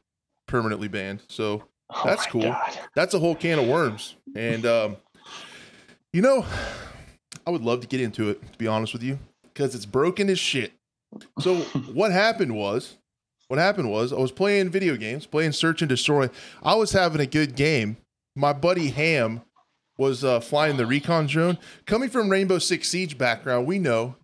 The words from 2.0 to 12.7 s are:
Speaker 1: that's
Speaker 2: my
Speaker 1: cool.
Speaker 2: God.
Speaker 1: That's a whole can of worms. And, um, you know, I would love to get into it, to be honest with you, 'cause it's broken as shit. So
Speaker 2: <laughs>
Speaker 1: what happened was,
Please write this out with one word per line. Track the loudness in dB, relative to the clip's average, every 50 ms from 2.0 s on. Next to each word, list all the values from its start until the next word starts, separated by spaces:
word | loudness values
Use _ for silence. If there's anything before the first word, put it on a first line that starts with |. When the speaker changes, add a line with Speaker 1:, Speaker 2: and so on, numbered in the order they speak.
| 0
Speaker 1:
that's | 0 0 0 -2
Speaker 2:
my | -2
Speaker 1:
cool. | -2 0 0
Speaker 2:
God. | 0 0 -2 -4 -6 -8 -10 -14 -6 -2
Speaker 1:
That's | -2 0 2 2
a | 2
whole | 2 2 0
can | 0 0 0 2 2
of | 2 2
worms. | 2 2 2 0 -2 -6 -10 -14 -16 _ _ -12 -8
And, | -4 -2 -2 -2 0 2 2
um, | 2 2 2 0 -4 -8 _ _ _ _ -20 -20 -18 -18 -18 -18 -20 -20 -20 -20 -20 -20 -20 -20 -20 _ _ _ 0
you | 4
know, | 4 6 4 4 2 -2 -6 -6 -6 -8 -10 -12 -14 -16 -18 -20 -20 -20 -20 _ _ -20 -20 -10 -6 -4
I |
would | -4 -2 0
love | 0 -2 -2
to | -2 -4
get | -4 -2
into | -2 -2 -2 -2 -2 -2
it, | -2 -4 -6 -14 -10
to | -6
be | -2 0
honest | 0 0 -2 -2 -6
with | -6 -6
you, | -6 -6 -6 -8 -14 _ _ _ _ -6
'cause | -4 -4 -4 -4
it's | -6 -8 -4
broken | 0 0 2 2 2 2 2 2
as | 0 0
shit. | 0 -2 -2 -2 -4 -6 -8 _ _ _ _ _ _ _ -20 -20 -20 -14 -8 -2
So | 0 2 2
Speaker 2:
<laughs> | 2 0 -2 -4 -6 -6 -4 0
Speaker 1:
what | 0 2 4
happened | 4 4 4 2 2 2 0 -2 -2
was, | -2 -2 0